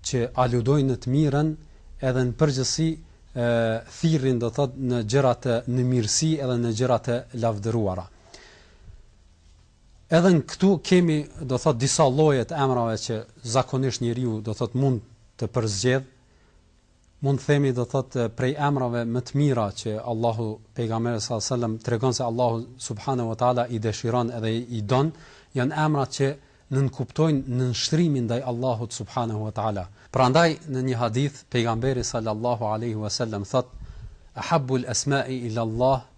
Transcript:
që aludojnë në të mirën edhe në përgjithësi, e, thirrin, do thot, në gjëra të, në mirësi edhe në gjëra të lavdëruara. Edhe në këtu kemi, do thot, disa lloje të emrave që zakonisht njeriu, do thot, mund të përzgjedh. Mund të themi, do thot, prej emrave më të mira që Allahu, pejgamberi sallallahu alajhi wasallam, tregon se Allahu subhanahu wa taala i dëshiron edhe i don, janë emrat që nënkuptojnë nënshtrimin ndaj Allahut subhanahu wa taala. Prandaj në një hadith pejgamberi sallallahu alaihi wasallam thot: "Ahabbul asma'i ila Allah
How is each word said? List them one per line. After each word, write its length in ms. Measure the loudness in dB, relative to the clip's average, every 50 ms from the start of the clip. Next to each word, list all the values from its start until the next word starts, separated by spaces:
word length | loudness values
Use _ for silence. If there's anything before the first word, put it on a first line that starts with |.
që 240 | -6 -2 -2 -2 -2 -2 2
aludojnë 560 | 2 2 2 2 0 2 4 2 4 4 2
në 80 | 0
të 160 | -2 -2 0 2
mirën 400 | 2 4 4 2 2 2 0 -2 -4 -12 -20 -20 -20 -20 -20 -14 -4
edhe 240 | -2 0 0 2 0
në 100 | 0 2
përgjithësi, 520 | 2 2 2 2 0 -2 -2 -2 0 0 -2
e, 580 | -2 -4 -10 -20 -20 _ -20 -12 -6 -2 0 2 2 2 2 0 -2 -4 -6 -12 -10 -2
thirrin, 420 | 0 2 2 2 2 2 0 0
do 80 | 0 -2
thot, 260 | 0 0 -2 -2 -2
në 260 | -4 -2 -2 0 0 0
gjëra 280 | 2 2 4 4 4 2
të, 200 | 2 0 0 0 0 0 -2
në 180 | 0 0 2 2 2
mirësi 420 | 2 2 0 0 0 2 0 0 0
edhe 160 | 0 -2 0
në 160 | 0 0 0 0
gjëra 260 | 0 2 2 2 2 2
të 120 | 0 -4 -4 -4 -8 -8
lavdëruara. 680 | -2 -2 0 -2 0 -4 -2 0 0 0 0 -2 -4 -8 -12 -18 -20 _ -20 -20 -20 -20 -20 -20 -20 -20 -20 -20 -20 -20 -20 -20 -20 -20 -20 _ _ _ -20 -20 _ _ -20 -20 -20 _ _ _ _ _ _ -20 -20 -4 _
Edhe 180 | 4 6 6 8
në 120 | 6 6 4
këtu 220 | 0 -2 2 4 4 4 4 4
kemi, 300 | 4 6 6 6 6 2 0 -2 -6 -10 -12
do 180 | -4 -2 -2 2
thot, 160 | 2 2 2
disa 300 | 2 0 0 4 4 4
lloje 380 | 4 6 4 4 4 4 4 0
të 120 | -2 -2 0 0
emrave 300 | 2 2 2 0 0 -2
që 220 | -4 -4 -4 -6 -6 -6 -10 -18 -14 -10
zakonisht 560 | 0 0 0 2 2 0 -2 -2 -2 -2 -2
njeriu, 380 | -2 -2 -2 -2 -2 -2 -4 -4
do 140 | -4 -6 -6
thot, 220 | -4 -6 -4 0 2
mund 220 | 2 2 2 0 -4 -10 -20 _ _ _ _
të 140 | -8 -8 -4
përzgjedh. 640 | -2 -2 -2 -2 -2 0 2 2 2 2 -2 -6 _ _ _ _ _ _ _ _ _ _ _ _ _ _ _ _ _ _ _ _ _ -4
Mund 200 | -2 0 0 0
të 80 | 2 2
themi, 240 | 2 4 4 2 2
do 80 | 0 -2
thot, 320 | -2 -2 -4 -4 -2 -2 -2 -2 -2 -2
prej 160 | -2 -2 -2 0
emrave 460 | 0 0 0 0 0 -2 -2 -2 -2 -2
më 200 | -2 -2 -4 -4
të 120 | -2 0 2
mira 260 | 2 2 2 2 0 -2 -4
që 220 | -6 -6 -6 -6 -6
Allahu, 480 | -4 -6 -4 0 0 0 0 0 -4 -6 -6 -10 -14 _ -6
pejgamberi 420 | -6 -4 -2 -2 -2 -2 -2 -2 -4
sallallahu 240 | -4 -4 -4 -4 -2
alajhi 80 | -2
wasallam, 260 | -2 -2 -2 -2 -4 -4 -2
tregon 300 | -2 -2 0 0 0 0
se 100 | 0 -2
Allahu 400 | -4 0 0 0 0 0 -2 -6 -10 -14
subhanahu 560 | -14 -10 -10 -10 -8 -4 -4 -2 -2 -2 -4 -2
wa 40 | 0
taala 260 | 0 2 2 2 0
i 140 | -2 -2 -2 -2
dëshiron 480 | -2 -4 -2 -2 0 0 0 0 0 -4
edhe 160 | -4 -4 -2 -2 -2 -4 -6 -6
i 40 | -6
don, 300 | -2 2 2 2 2 2 -2 -6 -20 -20 -20 -20 -20 _ _
janë 240 | -2 -2 0 0 0 2
emrat 300 | 2 2 0 0 -2 -2 -2
që 140 | -2 -2 -2 -6 -14 _ _ _ _ _
nënkuptojnë 880 | 0 0 0 0 -2 -4 -8 -6 0 0 2 2 2 0 0 -2 -2 -2
nënshtrimin 680 | 0 -2 -2 -2 -2 0 2 2 2 2 2 0 0
ndaj 140 | -2 -2 -4 -4
Allahut 480 | -4 -4 -2 -2 -2 -2 -2 -4 -8 -8
subhanahu 500 | -10 -12 -6 -4 -4 -2 -2 -4 -4 -6
wa 60 | -4 -4
taala. 320 | -2 -2 -2 -2 -4 -6 -8 -14 -20 -20 -4
Prandaj 380 | 2 2 4 6 6 6 6 4 2 -2 -6 -6
në 120 | -4 -2 -2
një 100 | -2 0 0
hadith 460 | 0 0 0 0 0 -2 -2 -8 -18 _
pejgamberi 520 | -2 0 0 0 0 0 0 -2 -2 -2 -4
sallallahu 640 | -4 -4 -4 -4 -4 -4 -2 -2 -2 -2 -2 -2 -4 -2
alaihi 220 | -2 -4 -4 -4
wasallam 480 | -4 -4 -4 -4 -4 -4 -4 -4 -6 -6
thot: 240 | 0 0 -2 -2 -2 -10 -16 -14 -14 -14 -14 -14 -16 -16 -18 -20 -18 -14
"Ahabbul 500 | -12 -4 0 0 0 2 0 -2 -2 -2
asma'i 600 | -2 -4 -4 -2 0 0 0 0 -2 -4 -6 -6
ila 140 | -4 -2 -2
Allah 380 | -2 -2 0 2 2 2 2 2 -2 -10 -20